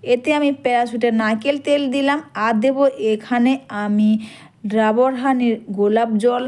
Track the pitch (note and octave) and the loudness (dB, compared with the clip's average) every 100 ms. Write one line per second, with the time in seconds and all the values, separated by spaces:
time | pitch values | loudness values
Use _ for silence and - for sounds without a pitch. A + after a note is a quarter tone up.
0 | - B3 C#4 D4 C#4+ C#4 B3+ A#3+ A#3+ A3+ | 0 0 2 0 0 0 0 0 0 0
1 | A#3+ A3+ A3 A3 B3 C#4+ D4 C#4+ C#4 C#4 | 0 2 0 0 -2 -2 0 0 0 0
2 | C#4 D4 D#4 - G#3+ A3 C4 C4+ C#4 C4+ | 0 -2 -6 -4 -2 0 0 2 0 2
3 | A3 G#3+ - A#3+ A#3+ C4+ - G#3 G#3 G#3 | -2 -2 -2 0 2 0 -6 -8 -2 2
4 | G#3+ A3 A3 - - _ G#3 G#3+ A3 A3 | 2 2 -4 -18 -20 _ -4 0 0 2
5 | C4 B3+ C#4 C4 A#3+ A3 - G3 G#3 G#3+ | 0 0 -2 0 0 -2 -6 -2 0 2
6 | A#3 G#3+ A#3+ B3 | 0 0 0 0